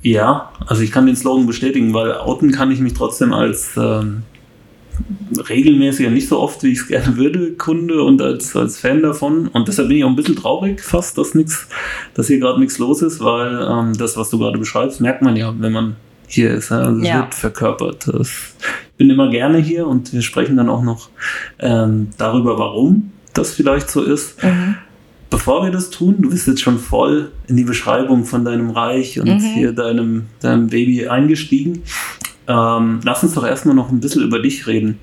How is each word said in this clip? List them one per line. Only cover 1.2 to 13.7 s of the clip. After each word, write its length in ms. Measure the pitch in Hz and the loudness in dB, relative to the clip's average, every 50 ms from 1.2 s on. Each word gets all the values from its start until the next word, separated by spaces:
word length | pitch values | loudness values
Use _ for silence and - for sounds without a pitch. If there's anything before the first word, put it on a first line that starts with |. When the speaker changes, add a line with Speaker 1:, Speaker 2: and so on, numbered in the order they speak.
| - 131 131 131 123 | 0 0 2 2 2
Speaker 1:
bestätigen, 480 | 117 117 - 131 135 135 139 117 110 110 | 2 0 -2 -2 0 0 2 2 2 2
weil 200 | 113 113 113 - | 0 0 -2 -4
outen 380 | - - 120 131 - 156 143 | -2 -2 -4 0 2 4 2
kann 200 | 135 139 135 135 | 4 4 2 0
ich 80 | 135 123 | 2 2
mich 140 | 131 123 - | 0 -2 0
trotzdem 380 | - 123 117 - - 131 120 107 | -2 -4 -4 -2 0 0 0 2
als, 380 | 107 117 113 104 - - - - | 2 0 0 -2 -4 -8 -6 -4
ähm, 460 | 117 117 110 107 107 107 104 101 107 113 - - - - _ _ - - - - _ - - - - - - 196 - 202 - - - - - | -2 0 0 0 -2 -2 -4 -6 -8 -10 -12 -18 -20 -20 _ _ -20 -20 -20 -20 _ -20 -12 -10 -10 -8 -8 -10 -12 -8 -8 -6 -6 -6 -2
regelmäßiger, 600 | - 127 139 156 147 139 139 139 - - 131 117 | 0 4 6 6 6 6 4 2 2 0 0 2
nicht 180 | 117 135 131 | 2 0 2
so 120 | - 151 - | 0 0 0
oft, 240 | - 143 - - - | 0 -2 -4 -2 0
wie 80 | 131 | 0
ich's 160 | 123 - - | 0 0 -2
gerne 280 | - - - - 131 117 | -4 -2 0 0 0 0
würde, 380 | 120 135 147 165 185 175 165 170 | 2 0 0 0 0 -2 -4 -6
Kunde 480 | - - 160 160 170 170 165 165 156 139 | -6 -4 -2 -2 -2 0 0 0 2 4
und 180 | 139 135 131 | 4 4 4
als, 340 | 131 135 127 123 - - - | 4 0 -2 -4 -8 -4 -2
als 220 | - 123 120 - | -2 -2 -2 -4
Fan 240 | - - 127 139 156 | -4 -2 0 2 2
davon. 460 | 156 151 147 - 143 143 151 165 165 | 2 0 0 -2 -2 0 0 0 -2
Und 200 | - - - - | 0 0 0 0
deshalb 200 | - 98 - 127 | 0 0 -2 0
bin 100 | 117 139 | 2 2
ich 60 | 151 139 | 2 4
auch 60 | 131 | 2
ein 60 | 127 | 2
bisschen 200 | 131 151 - 156 | 2 2 0 -2
traurig 460 | - - 110 139 - 196 196 196 - | -2 0 -4 -2 -2 -2 -4 -4 -6
fast, 360 | - - - 170 180 - - | -6 -2 -2 -2 -2 -4 -4
dass 160 | - - - - | -4 -4 0 2
nix, 320 | 160 160 156 160 - - - - - - - - - - - _ | 2 2 2 -2 -8 -10 -12 -12 -10 -10 -8 -10 -10 -12 -8 _
dass 140 | - 113 | -4 0
hier 120 | - 139 127 | 2 2 2
grad 200 | 127 127 127 127 | 2 2 2 2
nix 180 | 135 - - - | 2 2 0 -2
los 220 | 120 127 151 147 | 0 0 2 2
ist, 200 | 170 160 160 - | 2 -2 -2 0
weil, 440 | 113 113 117 117 120 123 123 120 - | 0 0 0 0 -2 -2 -4 -4 -2
ähm, 240 | - | -2